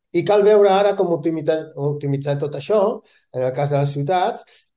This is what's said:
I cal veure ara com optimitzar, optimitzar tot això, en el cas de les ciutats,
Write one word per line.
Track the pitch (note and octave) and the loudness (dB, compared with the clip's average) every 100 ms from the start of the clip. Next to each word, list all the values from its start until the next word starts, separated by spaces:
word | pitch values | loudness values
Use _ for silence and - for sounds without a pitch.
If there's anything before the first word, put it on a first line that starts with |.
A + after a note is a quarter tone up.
| _ | _
I | F3 D#3 | -2 2
cal | G3+ | 4
veure | G3+ G#3+ G3+ | 4 6 6
ara | F#3+ G3+ G3 | 4 2 0
com | F3+ | -2
optimitzar, | E3 E3 E3 D3 D#3+ D#3 C#3+ | -2 -2 -2 -2 -4 -4 -6
optimitzar | C#3+ C#3+ C#3+ C#3 C#3+ C#3+ | -4 -4 -4 -4 -4 -4
tot | D3 D3 | -4 -8
això, | - G#3 G3 A#3 - _ _ | -2 0 0 -2 -12 _ _
en | B2+ D3 | -4 -4
el | C#3 | -2
cas | C#3+ | -2
de | C#3+ | 0
les | C#3+ C#3+ | -2 -2
ciutats, | C#3+ F#3 F#3+ A#3 - - _ | -2 0 0 -4 -12 -20 _